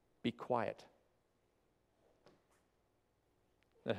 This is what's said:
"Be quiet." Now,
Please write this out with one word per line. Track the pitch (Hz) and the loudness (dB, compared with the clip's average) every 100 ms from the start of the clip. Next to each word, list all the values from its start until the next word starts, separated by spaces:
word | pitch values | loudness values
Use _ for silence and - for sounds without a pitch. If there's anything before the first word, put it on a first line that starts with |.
| _ _ | _ _
"Be | 120 | -2
quiet." | - - 120 107 - - - _ _ _ _ _ _ _ _ _ _ _ _ - - _ _ _ _ _ _ _ _ _ _ _ _ _ - | -2 0 0 0 -4 -12 -20 _ _ _ _ _ _ _ _ _ _ _ _ -20 -20 _ _ _ _ _ _ _ _ _ _ _ _ _ -12
Now, | - | -4